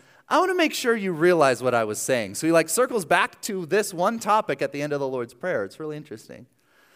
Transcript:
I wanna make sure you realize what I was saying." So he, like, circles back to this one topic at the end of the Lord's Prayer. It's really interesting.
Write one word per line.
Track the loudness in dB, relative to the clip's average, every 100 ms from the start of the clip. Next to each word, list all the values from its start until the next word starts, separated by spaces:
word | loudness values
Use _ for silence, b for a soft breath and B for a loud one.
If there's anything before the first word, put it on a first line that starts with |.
| b b b
I | 2
wanna | 2
make | 2 0
sure | 0 -2 0
you | -2
realize | 2 4 6 4 4
what | 2
I | 2
was | 0 -2
saying." | -2 -2 -2
So | -4 2
he, |
like, | 2 2
circles | 0 0 -2
back | 0 2 0 -4
to | -8 -8 -2
this | -2 -2
one | -2 -2 -2
topic | 0 0 0 -2
at | -4
the | -4
end | -4
of | -4
the | -4
Lord's | -4 -6
Prayer. | -8 -6 -4
It's | -4 -8
really | -12 -12
interesting. | -14 -16 -16 -20 -20 _ B B B